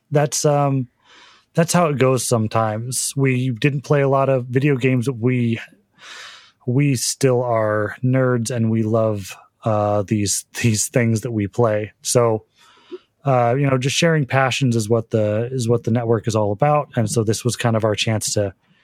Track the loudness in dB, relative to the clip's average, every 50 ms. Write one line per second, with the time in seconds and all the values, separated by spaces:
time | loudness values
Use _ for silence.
0 | _ -2 0 0 0 0 -2 0 0 2 2 2 2 2 0 -2 -4 -6 _ _
1 | _ _ -20 -20 -20 -20 -20 _ _ _ -2 -2 0 2 2 2 2 2 2 2
2 | 2 2 2 2 0 0 0 0 0 0 0 0 0 0 -2 -6 -6 -6 -6 -6
3 | -6 -4 -2 0 0 0 2 0 0 -2 -2 0 0 0 0 -2 -2 0 2 2
4 | 2 2 2 2 2 2 0 0 0 -2 -2 0 2 2 2 2 2 0 0 0
5 | 0 -2 -4 -2 0 0 0 2 0 0 -2 -4 -6 -14 _ _ _ _ _ _
6 | -20 -20 -20 -18 -20 -20 -20 -20 -20 -20 _ _ -4 -2 0 2 2 2 0 0
7 | -2 -4 -4 0 2 2 2 2 0 0 0 0 0 0 0 0 -2 -4 -4 -4
8 | -2 0 2 2 2 2 0 0 -2 -4 -2 -2 0 0 0 0 0 0 2 2
9 | 2 0 -2 -4 -8 -12 -16 -20 -20 _ _ _ -2 -2 0 0 0 0 0 0
10 | 0 0 0 0 0 -2 -4 -6 -8 _ -6 -2 0 0 0 0 -2 -2 0 0
11 | 2 2 0 -2 -2 -4 -4 -2 -4 -2 0 0 0 2 0 -2 -4 -8 -12 _
12 | -4 0 2 2 2 2 0 -2 -4 _ _ _ _ -20 _ _ _ -18 -18 -18
13 | _ _ _ _ -2 0 2 2 2 2 2 0 0 0 0 0 0 -2 -2 0
14 | 2 2 2 2 0 0 0 0 0 0 0 0 0 0 0 0 0 0 0 0
15 | 0 0 -2 0 0 0 0 -2 -4 -4 -4 -4 0 0 0 0 0 0 -2 0
16 | 0 0 0 0 0 0 0 0 0 0 0 0 2 2 2 2 0 -2 -2 -2
17 | -2 0 0 0 0 0 0 -2 -2 -4 -4 -2 -2 0 0 2 0 0 0 0
18 | -2 -2 -2 -2 -2 -4 -2 -2 -2 -4 -6 _ _ _ _ _